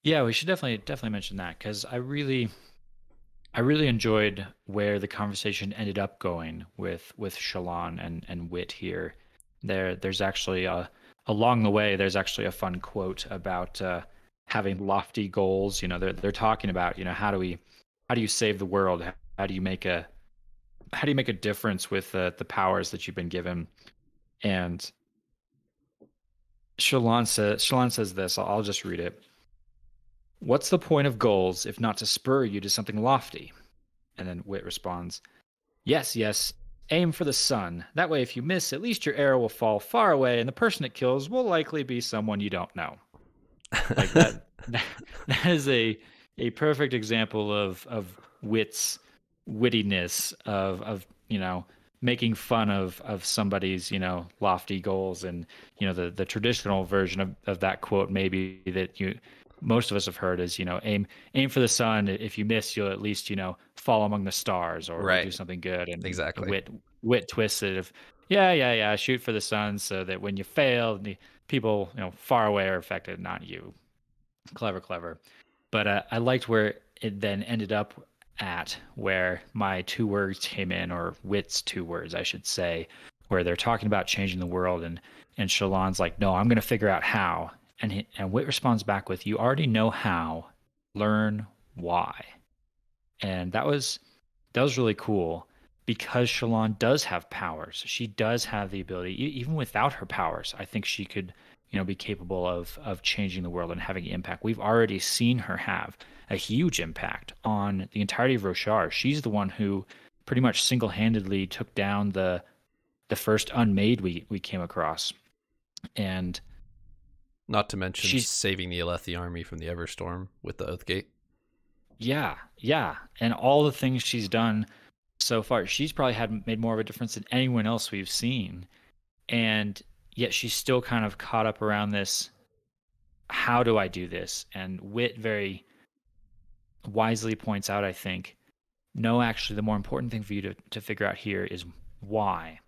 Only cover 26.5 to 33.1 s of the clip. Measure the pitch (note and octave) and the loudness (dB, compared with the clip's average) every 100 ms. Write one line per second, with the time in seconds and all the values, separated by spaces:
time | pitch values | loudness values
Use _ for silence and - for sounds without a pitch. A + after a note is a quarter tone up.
26.5 | _ _ - - C3+ A#2 A#2+ A2+ - G#2 | _ _ -2 2 4 6 4 2 2 2
27.5 | G#2+ - B2+ B2 A#2 G2+ F#2 F#2 - G2 | 2 2 2 2 0 -4 -2 -2 -2 0
28.5 | G#2 G#2 F#2+ - F2 E2+ - _ _ _ | 0 0 -4 -4 -6 -6 -8 _ _ _
29.5 | _ _ _ - - _ _ _ _ D#3 | _ _ _ -20 -20 _ _ _ _ 2
30.5 | C#3+ - F3+ - D3+ C#3 A2 A#2 G2 F#2 | 2 4 0 4 4 4 4 4 6 4
31.5 | F2+ - G2 A2+ G2+ A2 - C3 C3+ A#2+ | 0 -6 0 0 0 -2 0 2 2 2
32.5 | G2+ G2 A2+ G#2 G#2+ A#2 | -2 -2 -2 -2 0 4